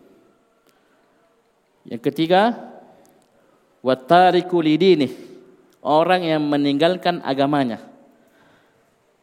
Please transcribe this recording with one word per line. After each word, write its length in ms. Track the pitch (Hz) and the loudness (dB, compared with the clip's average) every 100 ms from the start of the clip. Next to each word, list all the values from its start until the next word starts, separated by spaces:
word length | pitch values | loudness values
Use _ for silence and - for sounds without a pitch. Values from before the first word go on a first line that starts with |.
| _ _ _ _ _ _ _ _ _ _ _ _ _ _ _ _ _ _ - | _ _ _ _ _ _ _ _ _ _ _ _ _ _ _ _ _ _ -16
Yang 120 | 117 147 | -8 -6
ketiga, 480 | 135 160 180 226 226 - - - _ _ _ _ _ _ _ _ _ | -4 0 2 2 -2 -14 -20 -20 _ _ _ _ _ _ _ _ _
wattariku 800 | 123 127 - 170 185 175 175 175 | -4 -4 2 4 6 2 0 -2
lidinih. 520 | 156 156 190 160 123 - - - - _ _ _ | 0 2 2 2 0 -6 -20 -20 -20 _ _ _
Orang 460 | 131 151 170 185 165 | 0 0 2 0 0
yang 160 | 156 | -2
meninggalkan 800 | 147 147 143 139 165 180 180 175 | -2 -2 -2 0 0 0 -4 -4
agamanya. 560 | - 135 139 147 127 107 - - _ _ _ _ _ _ _ _ _ _ _ _ | -6 -4 -2 0 -2 -8 -16 -20 _ _ _ _ _ _ _ _ _ _ _ _